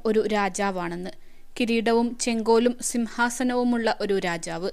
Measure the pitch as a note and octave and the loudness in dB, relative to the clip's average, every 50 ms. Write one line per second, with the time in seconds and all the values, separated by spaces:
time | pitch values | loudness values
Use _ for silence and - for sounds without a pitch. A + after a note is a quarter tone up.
0 | - A3+ G#3+ A3 - G#3 G#3+ G#3 G3+ F#3+ F#3 - G3+ G3 F#3 F#3 F3 E3+ F3 F3+ | 0 2 2 2 2 2 2 0 0 0 0 -2 -2 -2 -2 -2 -4 -6 -6 -6
1 | F3+ F#3+ - - - - - - - - - - B3 A3 A#3 A3+ G#3+ A#3 A#3 A#3 | -8 -10 -12 -14 -16 -16 -16 -16 -16 -8 -4 -2 0 2 2 2 4 4 4 4
2 | A#3 A#3+ A#3 - - B3 A3+ A3+ G#3+ A3+ A3+ A3+ A#3+ B3 A#3+ - - - - A#3+ | 2 2 -2 -2 -2 -2 0 0 4 4 6 6 4 4 2 -2 -4 -4 -2 -2
3 | A#3 A3 - - A#3+ A#3+ A#3+ - B3+ B3 B3 B3 B3 A#3+ A#3+ A#3 A3+ B3+ A#3+ - | -4 -2 -2 0 0 0 0 0 -2 0 0 2 2 2 2 2 2 0 0 0
4 | G#3 G3+ G3 F#3+ F#3+ F3 E3+ E3+ - E3+ E3 E3 F3+ G3 | 0 0 0 0 0 -2 -4 -4 -6 -6 -6 -4 -6 -6